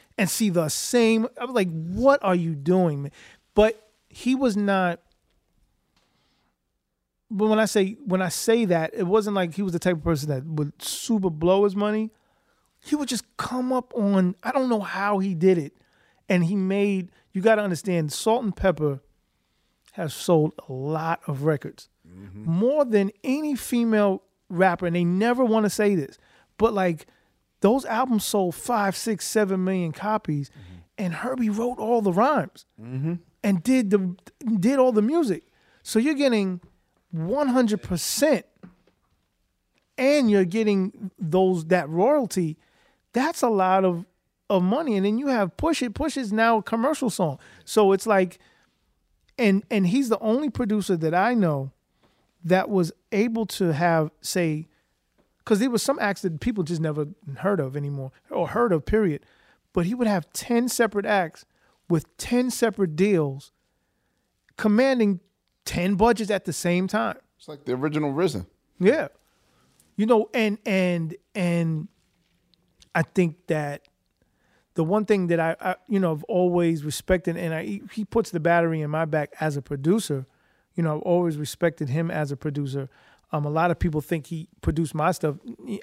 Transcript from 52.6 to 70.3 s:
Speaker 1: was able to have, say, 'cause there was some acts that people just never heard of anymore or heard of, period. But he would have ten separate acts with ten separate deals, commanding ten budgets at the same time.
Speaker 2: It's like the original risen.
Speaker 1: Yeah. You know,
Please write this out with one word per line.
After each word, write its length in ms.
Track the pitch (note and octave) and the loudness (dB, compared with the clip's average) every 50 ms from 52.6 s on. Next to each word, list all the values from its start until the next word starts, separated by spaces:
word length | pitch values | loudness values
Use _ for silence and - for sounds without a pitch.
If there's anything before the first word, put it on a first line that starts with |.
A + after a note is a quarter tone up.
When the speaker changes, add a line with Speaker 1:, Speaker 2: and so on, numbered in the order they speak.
| F#3 - | 2 2
Speaker 1:
was 220 | G3+ F#3+ F3 D#3 - _ _ - | 0 0 0 -2 -4 _ _ -4
able 340 | - G3 A3+ B3 A3+ A3+ A3 | -2 0 0 0 0 -2 -4
to 280 | - - - G3 E3+ D#3 | -4 -4 -2 0 0 0
have, 360 | C3+ F3 F3 E3 D#3+ D#3 D3+ - _ | 2 2 2 2 2 0 -2 -4 _
say, 460 | - - - F#3 F3 D#3+ D3+ D#3 D#3+ - _ _ _ _ _ _ _ _ _ _ _ _ _ _ - | -10 -6 -2 -2 -2 -2 -2 -4 -8 -12 _ _ _ _ _ _ _ _ _ _ _ _ _ _ -2
'cause 140 | - A3 F#3+ | 0 0 2
there 100 | A#3+ C4+ | 2 0
was 140 | A#3+ G#3+ - | 0 0 0
some 160 | - C#4 E4 | -2 -2 0
acts 220 | - G3+ F#3+ - - | -2 -2 -2 -4 -4
that 160 | F#3 D#3+ D3 | -6 -6 -4
people 240 | - A#3+ A3 G#3 E3+ | -4 -4 -2 -2 -4
just 180 | C#3+ F3 D#3 | -4 -4 -2
never 240 | D#3+ D#3 D3 D3+ D3+ D3 G3 _ - D3 C3+ | -2 -2 -2 -4 -6 -6 -8 _ -16 -16 -10
heard 220 | - - G3 G#3 F#3 | -4 -2 -2 0 0
of 180 | C#3 C3 C3 | -2 -4 -4
anymore 340 | D3 C#3+ C#3+ C#3+ C#3 C3 C3+ - _ _ - | -6 -6 -6 -8 -8 -10 -12 -14 _ _ -8
or 160 | - - F3 | -4 -4 -4
heard 240 | C3+ - G#3+ A#3+ A#3 | -2 0 0 2 2
of, 140 | F3+ D#3 - | 2 0 0
period. 360 | - G#3 A3 G#3+ F3+ D3 C#3+ _ _ _ _ _ _ _ _ _ _ - | 0 0 2 2 2 0 -4 _ _ _ _ _ _ _ _ _ _ -2
But 120 | F3+ E3+ | -2 -2
he 80 | F3+ A#3+ | 0 0
would 140 | B3 A#3+ | 0 0
have 240 | A3 G3+ F3+ D#3 _ - | 0 0 0 -2 _ -10
ten 340 | - - - A#3+ A#3 B3 | -10 -4 -2 0 0 0
separate 380 | B3 - - A#3 G#3+ - G#3 G3 | 0 0 0 0 0 0 -2 0
acts 400 | - G#3 G3 F3 D#3 - - - _ _ _ _ _ _ _ _ | 0 2 2 0 -2 -6 -14 -20 _ _ _ _ _ _ _ _
with 300 | - E3+ D#3+ - _ _ | -2 0 0 -2 _ _
ten 320 | - - - A#3+ B3 B3+ B3+ | -12 -6 -2 0 0 0 0
separate 460 | A#3 - A#3+ A3+ G#3 - G3 E3+ D3+ | -2 0 -2 0 0 0 -2 -2 0
deals, 560 | D3+ F#3+ G#3 G3+ E3 D3+ C#3 C3+ C#3 - - _ _ _ _ _ _ _ _ _ _ _ _ _ _ _ _ _ _ _ _ _ | 2 2 2 2 2 0 0 -4 -8 -14 -20 _ _ _ _ _ _ _ _ _ _ _ _ _ _ _ _ _ _ _ _ _
commanding 640 | - - G#3+ G#3 A3 C4 C4+ C4 B3 A3 G3+ G3 E3+ _ _ _ _ _ _ _ _ - | -2 0 2 4 4 4 4 2 2 2 0 0 -2 _ _ _ _ _ _ _ _ -12
ten 300 | - - E3+ F3 F#3+ G3+ | -8 -4 -2 -2 0 2
budgets 360 | F3 G#3+ A#3 A#3 F#3+ A3 G3 | 4 4 4 2 2 -2 -2
at 140 | G#3 F#3 - | -4 -4 -4
the 80 | - D3+ | -6 -6
same 340 | - - F3 F3 F3+ F#3+ | -2 -2 0 0 0 0
time. 300 | F#3 - G#3+ A3+ G#3 - - - _ _ | 0 -2 -2 -2 -4 -6 -10 -14 _ _
Speaker 2:
It's 100 | _ - | _ -20
like 160 | - D3+ C#3 - | -18 -18 -10 -6
the 80 | B2 B2 | -4 -2
original 380 | B2+ C#3 D#3 C#3+ D3+ D3+ C#3+ | -2 -2 -2 0 0 -2 -2
risen. 360 | C3+ D3+ F3+ F3 C#3 G2 F2 - _ _ _ _ _ - | 0 0 0 0 -2 -4 -8 -12 _ _ _ _ _ 0
Speaker 1:
Yeah. 300 | F3+ G3 C#4 D#4+ G3 - _ _ _ _ _ _ _ _ _ _ _ _ _ _ _ _ _ | 2 2 2 2 0 -8 _ _ _ _ _ _ _ _ _ _ _ _ _ _ _ _ _
You 100 | - G#3 | 0 2
know, 220 | A3 B3 G#3+ A3 - | 4 4 4 2 0